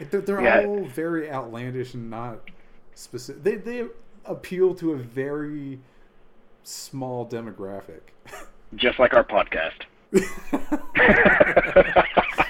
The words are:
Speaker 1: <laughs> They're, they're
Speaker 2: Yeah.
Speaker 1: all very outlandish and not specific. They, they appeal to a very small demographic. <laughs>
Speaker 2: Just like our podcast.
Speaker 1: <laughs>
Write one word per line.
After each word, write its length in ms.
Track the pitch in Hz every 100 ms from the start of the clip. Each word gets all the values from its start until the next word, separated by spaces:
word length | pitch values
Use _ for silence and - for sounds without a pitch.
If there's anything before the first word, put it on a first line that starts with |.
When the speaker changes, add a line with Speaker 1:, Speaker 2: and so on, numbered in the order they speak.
Speaker 1:
<laughs> 100 | 151
They're, 100 | 202
they're 200 | 202 202
Speaker 2:
Yeah. 220 | - 208 208
Speaker 1:
all 180 | 202
very 460 | 175 131 165 165 151
outlandish 640 | 135 120 117 123 127 120
and 160 | 123 113
not 300 | 113 120 113 - - - - -
specific. 480 | - - 123 131 139
They, 100 | 170 208
they 300 | 202 247 240 - - -
appeal 500 | - 175 - 180 185 175
to 160 | 160
a 40 | 143
very 840 | 120 123 139 147 147 151 139 135 - _ - - - - - -
small 640 | - - - 135 131 123 113
demographic. 720 | 117 113 95 98 98 - - - - -
<laughs> 400 | - - - -
Speaker 2:
Just 240 | - 127 -
like 160 | 123
our 100 | 123
podcast. 600 | - 101 - 82 80 - - _ _
Speaker 1:
<laughs> 1900 | 190 - - - 277 - 302 - - 494 - - - - 180 - 185 - 185 - - - -